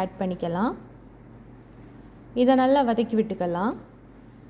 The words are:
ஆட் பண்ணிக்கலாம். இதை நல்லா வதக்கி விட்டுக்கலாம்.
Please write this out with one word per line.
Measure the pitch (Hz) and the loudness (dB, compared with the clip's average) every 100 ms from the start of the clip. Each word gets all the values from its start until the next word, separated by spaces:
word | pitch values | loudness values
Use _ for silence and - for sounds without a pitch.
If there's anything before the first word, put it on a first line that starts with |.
ஆட் | 190 - | -2 -4
பண்ணிக்கலாம். | 185 180 170 170 247 - - - - - - - - - - - - - - - - 240 | -6 -4 -4 -2 -2 -4 -14 -20 -20 -20 -20 -20 -20 -20 -20 -20 -20 -20 -20 -20 -8 0
இதை | 247 262 | 4 4
நல்லா | 254 277 240 | 4 4 2
வதக்கி | 226 226 220 | 0 0 0
விட்டுக்கலாம். | 214 190 180 170 220 370 - - - - - - | -2 -2 -4 -2 -4 -4 -12 -20 -20 -20 -20 -20